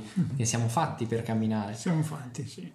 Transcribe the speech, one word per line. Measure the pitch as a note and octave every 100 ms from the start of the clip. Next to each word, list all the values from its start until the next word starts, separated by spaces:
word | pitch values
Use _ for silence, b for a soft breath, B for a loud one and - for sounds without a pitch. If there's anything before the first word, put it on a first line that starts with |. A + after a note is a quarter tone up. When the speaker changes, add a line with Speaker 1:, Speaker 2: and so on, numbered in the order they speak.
| -
Speaker 1:
Mhm. | F#3+ A2+
Speaker 2:
perché | C3+ A2
siamo | A#2+ A#2
fatti | E3 - - A2+
per | A2+
camminare. | A2+ A2 A2 A2 G2+ G#2+
Speaker 1:
Siamo | F#3 D#3+
fatti, | D3+ - B2+ D3+ A#2+
sì. | - E3+